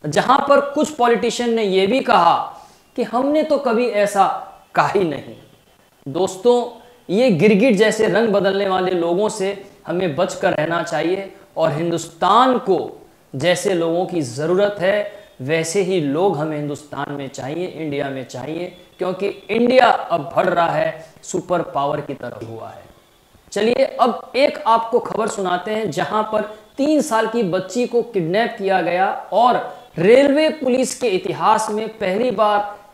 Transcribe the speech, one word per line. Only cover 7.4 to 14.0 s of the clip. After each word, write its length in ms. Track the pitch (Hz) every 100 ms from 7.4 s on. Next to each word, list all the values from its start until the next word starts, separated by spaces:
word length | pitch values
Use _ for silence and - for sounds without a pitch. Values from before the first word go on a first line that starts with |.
| 202 202 254 196
जैसे 320 | 214 208 220
रंग 220 | 185 226
बदलने 400 | 202 190 196 196
वाले 220 | 185 180
लोगों 380 | 180 170 175 208
से 360 | 214 190 196 - - -
हमें 280 | 170 185 135
बचकर 380 | 185 - 190
रहना 300 | 156 151 170
चाहिए 500 | 156 156 165 190 190 - - -
और 160 | 160
हिंदुस्तान 840 | 147 170 165 - - 180 214 262 240
को 380 | - 170 110 - - _ _ 135
जैसे 380 | 160 180 202
लोगों 320 | 180 165 165